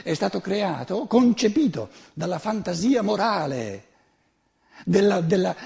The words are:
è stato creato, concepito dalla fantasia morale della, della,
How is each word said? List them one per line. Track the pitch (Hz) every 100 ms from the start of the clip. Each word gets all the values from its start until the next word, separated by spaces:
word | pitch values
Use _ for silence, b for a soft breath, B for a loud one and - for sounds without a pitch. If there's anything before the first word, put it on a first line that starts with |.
è | 175
stato | 160 196 196
creato, | 185 202 196 139 127 196 269
concepito | 233 247 - 220 247 277 139 107 b b
dalla | - 165 170
fantasia | 214 220 185 170 226 254
morale | 208 208 226 202 147 131 110 98 - _ _ _ _ _ _ _ _ b
della, | b 190 202 196
della, | 165 190 185 -